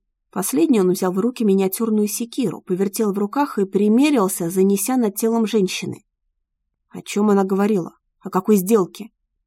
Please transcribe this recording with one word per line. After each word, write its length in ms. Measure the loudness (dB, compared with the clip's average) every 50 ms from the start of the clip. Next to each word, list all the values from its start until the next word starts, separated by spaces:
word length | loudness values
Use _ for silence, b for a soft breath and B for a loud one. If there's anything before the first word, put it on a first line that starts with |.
| _ _ _ _ _ _
Последний 500 | -8 -8 -6 -2 0 0 2 2 2 2
он 100 | 2 2
взял 220 | 0 0 -2 -2
в 60 | 0 0
руки 260 | -2 -2 -2 0 0
миниатюрную 640 | 2 2 2 2 0 -2 -4 -4 -2 0 0 0 -2
секиру, 520 | -4 -6 -8 -8 -4 -4 -4 -4 -4 -6
повертел 520 | -6 -6 -2 -2 -2 -2 -2 -2 -2 -2
в 60 | -2 -2
руках 400 | -4 -2 -2 -2 -4 -2 -2 -4
и 60 | -4
примерился, 840 | -2 0 0 2 2 4 4 4 4 2 2 0 0 -2 -4 -6 -2
занеся 480 | 0 2 2 4 2 2 0 -2 0 0
над 160 | 0 -2 -2
телом 320 | -2 -2 0 0 0 0
женщины. 580 | 0 0 0 0 0 -2 -6 -8 -10 -10 -12 _ _ _ _ _ _ _ _ _ _ _ _ _ _ _ _ _ _
«О 100 | -18 -16
чем 300 | -12 -6 -2 0 2 4
она 140 | 4 2 2
говорила? 520 | 2 0 0 0 0 0 -2 -4 -6 -10 _ _ _ _ _
О 80 | -10 -6
какой 280 | -4 -2 2 2 2
сделке?» 540 | 2 4 2 2 2 2 0 -6 -12 -18 -18 _ _ _ _ _ _ _